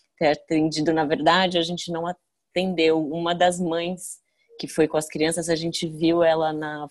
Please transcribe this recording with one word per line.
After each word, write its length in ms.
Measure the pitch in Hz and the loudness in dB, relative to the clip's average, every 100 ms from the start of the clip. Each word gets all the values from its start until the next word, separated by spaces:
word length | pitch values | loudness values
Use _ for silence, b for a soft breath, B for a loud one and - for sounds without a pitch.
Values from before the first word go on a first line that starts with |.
| b - | b 0
ter 100 | 156 | 0
atendido, 680 | 151 - 160 156 156 156 | 0 0 0 2 0 0
na 100 | 160 | 2
verdade, 540 | 147 151 156 175 185 175 | 0 2 4 4 2 0
a 40 | |
gente 300 | 165 175 - | -2 -6 -6
não 140 | 165 170 | -6 -6
atendeu 960 | 180 _ _ _ 175 185 175 160 160 151 | -8 _ _ _ -4 -2 2 2 2 0
uma 280 | 165 170 | -2 -2
das 260 | 175 180 175 | 2 2 2
mães 640 | 175 165 170 180 - - _ _ _ - | -2 -2 -4 -8 -12 -18 _ _ _ -14
que 80 | 147 | -6
foi 200 | - 156 | 0 2
com 100 | 156 | 2
as 100 | 151 | -2
crianças, 420 | 156 156 170 165 | -2 -2 -2 -2
a 60 | 160 | -2
gente 320 | 165 165 170 | -2 -4 -6
viu 360 | 156 165 170 | 0 2 4
ela 300 | 165 160 156 | 4 2 0
na 340 | 156 151 151 147 | -4 -6 -8 -12